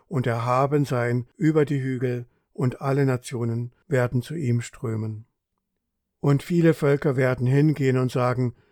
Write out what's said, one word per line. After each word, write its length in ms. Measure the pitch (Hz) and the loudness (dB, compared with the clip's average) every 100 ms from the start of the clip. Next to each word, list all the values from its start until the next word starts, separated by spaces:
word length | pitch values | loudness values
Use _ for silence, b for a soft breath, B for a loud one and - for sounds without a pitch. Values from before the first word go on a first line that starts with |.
| B | B
und 200 | 151 123 | -4 -2
erhaben 580 | 117 120 127 139 147 143 | -2 0 0 2 0 0
sein 420 | 127 120 123 123 - | -2 0 -2 -4 -2
über 300 | 156 156 147 | 0 2 2
die 160 | 143 | 0
Hügel, 440 | 131 127 127 123 123 _ _ | -4 -4 -4 -4 -8 _ _
und 280 | - 131 - | -2 -2 -2
alle 240 | 139 139 135 | -2 0 2
Nationen 680 | 127 - 120 117 117 123 _ - | 0 -4 -6 -4 -4 -6 _ -4
werden 340 | 131 123 127 | 0 0 -2
zu 120 | - | -4
ihm 280 | 160 127 120 | -4 -2 -2
strömen. 640 | 117 - 120 110 110 107 - _ _ _ _ _ _ _ _ _ | -2 -10 -8 -6 -6 -10 -16 _ _ _ _ _ _ _ _ _
Und 220 | 143 139 | 2 2
viele 320 | - 175 165 | 2 2 4
Völker 420 | 156 143 143 156 127 | 4 2 2 0 0
werden 280 | 131 127 123 | 0 0 2
hingehen 500 | 139 151 147 135 127 | 4 4 2 2 2
und 140 | 123 | 0
sagen: 440 | 131 123 123 123 - b | 0 -2 0 -4 -6 b